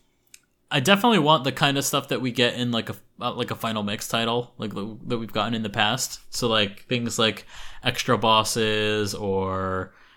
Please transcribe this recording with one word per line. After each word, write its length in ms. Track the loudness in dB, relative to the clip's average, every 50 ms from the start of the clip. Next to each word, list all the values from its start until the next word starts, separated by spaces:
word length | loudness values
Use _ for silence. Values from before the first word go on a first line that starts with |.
| _ _ _ _ _ _ -20 -20 _ _ _ _ _ -4
I 80 | -2 0
definitely 400 | 4 4 4 6 6 4 4 4
want 240 | 6 6 4 4 4
the 80 | -2
kind 260 | 0 2 2 2 2 0
of 80 | 0
stuff 220 | 0 -2 -2 0 0
that 120 | -4 -2
we 120 | -2 -2
get 200 | 0 2 2 2
in, 180 | 2 0 -2 -2
like, 200 | 0 -2 -2 -4
a 60 | -10 -12 -14 _ _ -6
uh, 120 | -6 -6 -4
like, 160 | -4 -4 -6
a 40 | -4
Final 280 | -4 -4 -4 -2 -2
Mix 260 | -4 -4 -4 -6 -6 -4
title, 460 | -2 -2 0 0 0 -2 -4 -6 _ -10
like, 160 | -10 -8 -6
the, 220 | -8 -8 -8 -10 -12 -6
that 120 | -6 -4 -4
we've 140 | -4 -4
gotten 220 | -2 -2 -2 0 -2
in 80 | -2
the 80 | -4 -4
past. 500 | 0 2 2 2 2 0 -4 -6 -8 -12 -14 -10 -6
So, 140 | -2 0 2
like, 380 | 2 2 2 0 -2 -10 -6 -4
things 300 | -4 -2 -2 -4 0 2
like 280 | 2 2 0 -2 -10 -18 -16 -14 -14 -12 -12 -4
extra 340 | -4 -4 -2 -2 0 2 2 4
bosses 960 | 6 6 6 6 6 2 0 0 2 2 2 2 2 2 0 0 0 -2 -4
or, 760 | -4 -2 -2 0 0 0 -2 -2 -2 -2 -2 -2 -4 -6 -8 -12 -20 -20 _ _